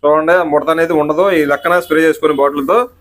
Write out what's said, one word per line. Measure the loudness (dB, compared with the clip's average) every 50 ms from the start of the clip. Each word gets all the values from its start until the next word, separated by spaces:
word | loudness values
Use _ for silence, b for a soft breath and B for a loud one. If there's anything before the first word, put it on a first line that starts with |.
| 2
చూడండి | 2 2 2 2 2 0 0 0 0 -2
ముడత | -2 0 0 0
అనేది | 0 0 0 0 -2 0
ఉండదు. | 0 0 0 0 0 2 0
ఈ | 0 0
లెక్కన | -2 -2 -2 -2 -2 -2 -2
స్ప్రే | 0 -2 0 2
చేసుకుని | 0 0 0 -2 -2 0 2
బాటిల్తో | 0 0 0 -2 -2 0 0 0 0 -2 _ _